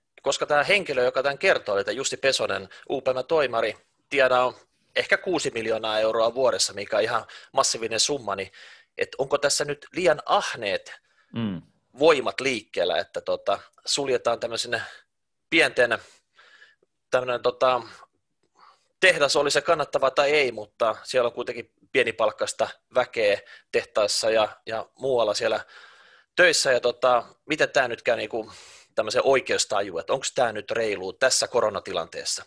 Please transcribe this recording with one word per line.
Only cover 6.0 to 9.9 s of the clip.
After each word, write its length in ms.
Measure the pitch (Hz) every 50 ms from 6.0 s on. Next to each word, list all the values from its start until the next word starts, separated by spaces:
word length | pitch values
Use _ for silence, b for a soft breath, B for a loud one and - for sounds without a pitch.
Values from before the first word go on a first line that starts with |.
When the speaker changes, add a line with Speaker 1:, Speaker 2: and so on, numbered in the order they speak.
| 110 110 113 113 113 117 117
Speaker 1:
vuodessa, 380 | 131 131 120 101 - - -
mikä 240 | 101 98 101 - 113
on 60 | 104
ihan 220 | 110 113 123 110 - - B B B B
massiivinen 480 | B 135 131 - - 120 113 107 113 107
summa, 360 | - - 147 135 113 104 98
niin 140 | 98 95 95 B B B B B B B B B -
et 100 | 101 - - -
onko 200 | 135 139 147 139
tässä 260 | - 139 - - 151
nyt 220 | 147 139 - - -